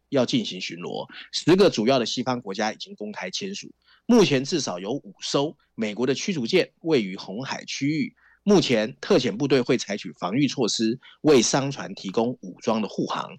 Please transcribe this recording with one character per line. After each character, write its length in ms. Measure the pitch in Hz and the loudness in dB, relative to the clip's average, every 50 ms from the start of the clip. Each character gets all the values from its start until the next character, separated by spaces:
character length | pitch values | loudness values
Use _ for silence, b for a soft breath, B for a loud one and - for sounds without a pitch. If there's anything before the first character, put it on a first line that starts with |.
| _ _ | _ _
要 160 | 139 131 120 | 0 2 2
进 200 | - - 120 104 | 2 2 0 -2
行 160 | - 90 90 | -2 -6 -8
巡 180 | - - - - | -10 -10 -10 -10
逻。 260 | - - - - - B B B B B - | -10 -8 -8 -8 -10 B B B B B -10
十 240 | - - 151 180 | -2 2 4 6
个 120 | 190 202 165 | 6 6 4
主 180 | - 117 104 117 | 4 4 2 4
要 100 | 135 127 | 4 4
的 80 | 113 | 2
西 160 | - - 131 113 | 0 -4 -4 -4
方 180 | 131 127 120 | -4 -4 -4
国 140 | - 101 95 | -6 -8 -6
家 180 | 104 107 110 104 | -4 -4 -4 -4
已 40 | |
经 180 | - - 95 101 | -6 -12 -16 -14
公 160 | - 107 107 | -12 -12 -10
开 180 | 104 - 92 92 | -10 -10 -10 -8
签 240 | - - - 190 202 | -8 -8 -8 -8 -10
署。 220 | - - - - _ b b b b b | -10 -12 -16 -20 _ b b b b b
目 180 | - 240 233 185 | 4 6 6 6
前 200 | 139 143 127 - | 6 4 2 0
至 160 | - 185 151 | 0 -2 -4
少 180 | - - 90 90 | -2 -4 -6 -6
有 140 | 92 101 131 | -6 -6 -6
五 200 | 143 - 104 - _ | -6 -8 -12 -16 _
艘 340 | - - - 147 143 165 - _ _ _ _ | -6 -4 -2 0 -2 -2 -4 _ _ _ _
美 180 | - 113 107 104 | -6 -6 -4 -4
国 120 | 104 123 | -2 -2
的 80 | 139 131 | 0 -2
驱 180 | - - 214 185 | -2 -2 -4 -2
逐 140 | 151 113 | -2 -2
舰 260 | 113 - - - - _ _ - | 0 2 0 0 0 _ _ -2
位 200 | 165 160 127 104 | 0 0 2 0
于 140 | 92 92 | -2 -6
红 280 | 98 - - 95 110 - | -10 -12 -10 -10 -10 -8
海 200 | - 104 - - | -8 -10 -10 -10
区 240 | - - - 135 143 | -10 -6 -4 -2 -2
域。 260 | 160 151 123 - b b b b b b _ | 0 -2 -2 -4 b b b b b b _
目 160 | 196 208 170 | 4 6 6
前 380 | - - 123 107 107 117 143 - - | 6 4 2 2 0 -2 -4 -6 0
特 160 | - 202 156 | 2 4 4
遣 180 | 123 113 95 | 4 2 0
部 100 | 117 143 | -2 0
队 140 | 135 147 131 | 2 4 2
会 160 | 120 - 135 | 4 2 0
采 220 | 117 - - 101 107 | 0 0 -4 -8 -8
取 120 | - 90 - | -8 -12 -10
防 220 | - - 90 101 | -8 -6 -2 0
御 140 | 139 147 123 | 2 2 2
措 180 | - 143 120 | 2 0 0
施， 320 | 101 - - 113 110 117 b b b b b | 0 0 0 0 0 0 b b b b b
为 220 | - 151 151 123 - | 4 6 6 6 6
商 280 | - - 143 131 139 | 4 2 0 0 -2
船 240 | 139 - 90 - - | -4 -8 -10 -12 -12
提 140 | - - 95 | -12 -10 -6
供 220 | 90 117 113 123 127 - | -2 -2 -2 -2 -2 -6
武 180 | - 92 85 - - | -10 -16 -16 -6 -2
装 180 | 117 110 113 | -2 0 0
的 80 | 104 95 | -2 -4
护 160 | - - - | -4 -4 -4
航， 220 | - - - 64 - - | -4 -4 -6 -8 -10 -14